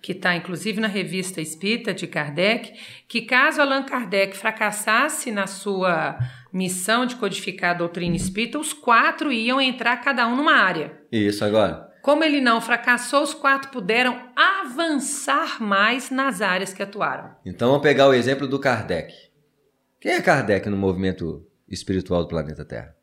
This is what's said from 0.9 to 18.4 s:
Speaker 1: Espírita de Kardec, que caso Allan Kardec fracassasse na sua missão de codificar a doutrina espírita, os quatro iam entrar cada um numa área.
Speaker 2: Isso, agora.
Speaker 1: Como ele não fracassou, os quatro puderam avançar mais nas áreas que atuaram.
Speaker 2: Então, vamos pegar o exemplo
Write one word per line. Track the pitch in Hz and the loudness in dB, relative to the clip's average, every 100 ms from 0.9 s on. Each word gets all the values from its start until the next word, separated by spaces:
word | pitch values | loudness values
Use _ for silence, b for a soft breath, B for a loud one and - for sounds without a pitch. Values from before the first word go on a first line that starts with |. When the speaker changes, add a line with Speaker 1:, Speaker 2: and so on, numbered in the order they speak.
| 202 180 185 185 - | -2 -4 -6 -6 -6
Speaker 1:
Espírita | 156 - 196 233 - | -8 -6 -4 -2 -4
de | 185 160 | -6 -6
Kardec, | 165 147 147 190 233 - B B B _ | -6 -6 0 0 0 -4 B B B _
que | 233 | -8
caso | 226 254 285 302 | 0 2 2 2
Allan | 285 269 | 0 0
Kardec | 269 254 226 196 196 | -2 -6 -2 0 0
fracassasse | 196 226 220 214 208 - 220 294 302 - | 0 -6 -2 -4 -2 0 2 2 -2 -6
na | 214 190 | -4 -4
sua | - 208 196 185 165 151 - 123 B B | -6 -6 -2 0 0 -2 -4 -6 B B
missão | 185 185 185 - 226 | -4 -4 -4 0 0
de | 247 - | 0 -2
codificar | 202 - - 180 175 | -6 -4 -8 -4 -2
a | 170 | 0
doutrina | 170 175 170 190 | -2 -2 -2 0
espírita, | 185 196 226 294 | -2 -2 -4 -4
os | 311 | -6
quatro | - - 233 294 311 302 | -6 2 4 4 0 -2
iam | 240 220 262 | 0 0 2
entrar | 262 254 233 247 | 0 0 -2 -2
cada | 262 254 233 | -2 0 0
um | |
numa | 240 311 | 2 4
área. | 285 202 165 143 - _ | 4 4 2 -6 -10 _
Speaker 2:
Isso, | 117 101 104 | 0 2 2
agora. | 107 107 98 - - _ | 2 4 2 0 -12 _
Speaker 1:
Como | - 294 | 2 2
ele | 320 285 | 4 2
não | 254 226 | 4 2
fracassou, | 226 233 240 240 - 285 | 2 -2 2 0 2 0
os | 302 | 0
quatro | - 277 269 269 | 0 0 0 -2
puderam | 254 185 220 254 247 - | -10 0 2 2 0 -8
avançar | - 330 392 330 247 330 294 - - - 190 320 - | 2 2 2 -4 -4 -2 -2 -2 -8 -2 -2 -2 -4
mais | 220 196 208 254 254 | 0 4 4 2 -4
nas | 262 269 190 | -2 -2 0
áreas | 202 185 196 | -2 -2 -4
que | - | -8
atuaram. | 196 208 160 131 - - | -10 -4 -4 -4 -10 -16
Speaker 2:
Então, | - - 120 | -14 -2 2
vamos | 143 | 4
pegar | 147 135 139 | 4 6 8
o | |
exemplo | 131 120 139 | 8 4 0